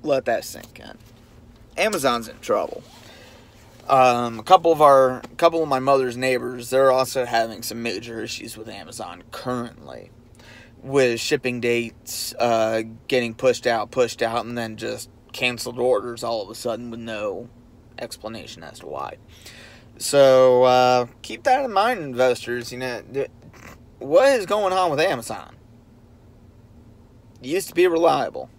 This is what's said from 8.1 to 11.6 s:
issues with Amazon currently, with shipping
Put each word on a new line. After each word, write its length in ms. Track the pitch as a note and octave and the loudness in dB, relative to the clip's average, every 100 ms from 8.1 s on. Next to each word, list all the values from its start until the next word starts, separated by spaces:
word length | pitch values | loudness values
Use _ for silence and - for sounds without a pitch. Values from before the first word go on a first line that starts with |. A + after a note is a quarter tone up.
| A2+ | -10
issues 340 | A#2 - A2+ G#2+ | -10 -10 -14 -16
with 120 | A2 | -16
Amazon 540 | G#2 D#2+ - F2+ F2+ - | -16 -16 -14 -14 -16 -18
currently, 800 | - B2+ B2 A#2+ - C#2+ B1+ - - - - - - - - | -12 -6 -6 -8 -14 -18 -18 -20 -20 -20 -20 -20 -20 -20 -20
with 380 | C3+ C#3 B2+ A#2 | -2 2 2 0
shipping 400 | - C#3+ B2+ B2 | -2 -2 -2 -4